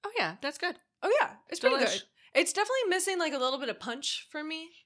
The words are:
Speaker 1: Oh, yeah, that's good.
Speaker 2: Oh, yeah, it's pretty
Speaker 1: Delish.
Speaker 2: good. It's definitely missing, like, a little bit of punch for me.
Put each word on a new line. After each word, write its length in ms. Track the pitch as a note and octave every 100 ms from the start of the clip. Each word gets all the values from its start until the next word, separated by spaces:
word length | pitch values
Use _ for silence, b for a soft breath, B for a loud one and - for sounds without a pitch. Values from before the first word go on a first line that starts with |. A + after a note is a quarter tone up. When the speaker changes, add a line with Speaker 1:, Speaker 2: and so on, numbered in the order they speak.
Speaker 1:
Oh, 80 | G4+ A4
yeah, 180 | E3 F#3
that's 160 | C#4 -
good. 180 | F4+ - _ _
Speaker 2:
Oh, 100 | F#4+ C#5
yeah, 100 | - - -
it's 100 | -
pretty 180 | B3+ C4+
Speaker 1:
Delish. 160 | A#3
Speaker 2:
good. 100 | G3 - b b
It's 180 | C4+ F4
definitely 360 | F#4+ G#4+ C5 A4
missing, 280 | F#4 F#4 F#4
like, 160 | D#4+
a 40 | C#4+
little 180 | B3+ C4
bit 100 | C4+
of 100 | -
punch 480 | A3+ A#3+ - - -
for 140 | D4+
me. 260 | D4+ D#4+ E4 -